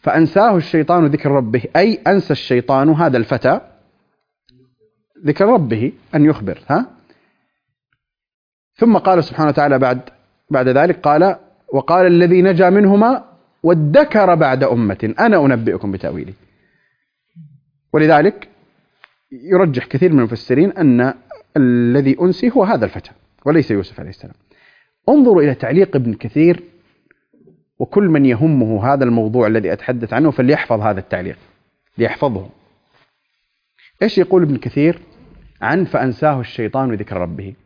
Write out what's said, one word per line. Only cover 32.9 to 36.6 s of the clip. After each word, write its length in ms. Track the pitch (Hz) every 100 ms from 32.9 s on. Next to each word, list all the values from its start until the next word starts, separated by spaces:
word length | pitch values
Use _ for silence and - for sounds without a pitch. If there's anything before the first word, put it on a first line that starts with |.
| _ _ _ _ _ _ _ _ _ _ _
إيش 160 | 214 -
يقول 240 | 175 190
ابن 140 | 160 135
كثير 420 | 123 143 151 170 - _ - - - _
عن 220 | 104 160
"فأنساه 560 | 175 135 131 117 151 139
الشيطان 540 | 117 -